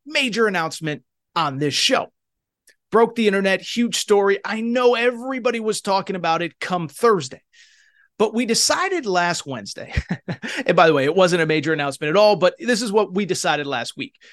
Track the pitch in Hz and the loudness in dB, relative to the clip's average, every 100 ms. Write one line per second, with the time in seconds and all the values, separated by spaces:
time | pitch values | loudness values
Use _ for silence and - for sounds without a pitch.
0 | 285 302 269 208 220 185 160 - 156 147 | -6 -2 -2 0 0 0 -4 -6 -8 -8
1 | - _ _ 170 151 135 147 - - 262 | -12 _ _ -4 -2 -2 -2 0 2 0
2 | - _ _ _ _ _ _ _ _ 208 | -2 _ _ _ _ _ _ _ _ 2
3 | 226 226 214 196 190 185 - 233 240 - | 2 2 2 2 2 0 -2 -2 -2 -2
4 | - 202 196 196 - 220 233 247 247 233 | 2 2 4 0 -2 -4 -2 2 4 4
5 | 240 240 262 262 233 233 220 202 - 196 | 2 -2 -6 -4 -2 -2 -2 -4 -2 -2
6 | 185 190 170 165 170 - - 180 160 - | -2 -4 0 0 -2 -8 -6 -4 -4 0
7 | 233 202 131 - _ _ _ _ _ _ | 2 2 0 -12 _ _ _ _ _ _
8 | _ - 220 226 240 233 - 302 381 359 | _ -2 0 0 0 0 2 0 0 -2
9 | 233 180 175 170 - 127 98 - - - | -2 0 0 -2 -6 -10 -12 -14 -6 -6
10 | - 175 - - - - - 180 165 147 | -4 -8 -8 -10 -10 -4 0 4 6 4
11 | 135 180 185 175 156 156 151 156 143 135 | 2 2 2 2 0 0 0 -2 -4 -4
12 | 151 170 208 196 180 - 226 226 233 208 | -2 4 4 4 2 0 -2 -2 0 0
13 | 190 185 190 175 175 147 143 127 117 - | 0 -2 -2 -2 -2 -2 -4 -6 -8 -10
14 | 120 _ - | -14 _ -20